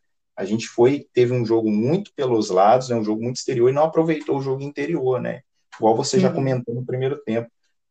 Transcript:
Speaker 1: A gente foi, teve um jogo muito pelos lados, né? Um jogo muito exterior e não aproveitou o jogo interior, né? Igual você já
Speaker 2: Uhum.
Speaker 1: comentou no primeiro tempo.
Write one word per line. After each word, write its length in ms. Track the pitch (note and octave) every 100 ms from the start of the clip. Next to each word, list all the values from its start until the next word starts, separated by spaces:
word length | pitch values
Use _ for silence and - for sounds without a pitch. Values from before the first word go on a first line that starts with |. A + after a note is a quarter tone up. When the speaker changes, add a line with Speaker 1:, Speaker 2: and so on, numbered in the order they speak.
| _ _ _ -
Speaker 1:
A 80 |
gente 220 | F#2+ A2+ -
foi, 400 | - A#2+ C#3+ -
teve 200 | - A#2+
um 120 | B2 A2
jogo 240 | A2+ A2
muito 420 | G#2 A#2+ F3+ G#3 -
pelos 340 | C3 A#2 G2
lados, 380 | F#2 G2 B2+ B2+
né? 80 | A#2
Um 80 |
jogo 180 | G#2+ A2
muito 140 | A#2 B2+
exterior 340 | - B2+ A#2+
e 20 |
não 120 | C#3
aproveitou 540 | D#3 E3 E3 D3+ - C3+
o 40 |
jogo 200 | C3+ C3+
interior, 580 | C#3 C#3+ D3 E3 C3 B2
né? 200 | A#2 A#2 - _ _ -
Igual 180 | A2 A2+
você 240 | C#3 C3
já 80 | F#3
Speaker 2:
Uhum. 60 |
Speaker 1:
comentou 400 | - C3+ B2+ B2
no 100 | B2
primeiro 320 | B2+ B2+ C3 D3
tempo. 260 | - A2 A#2 _ _ _ _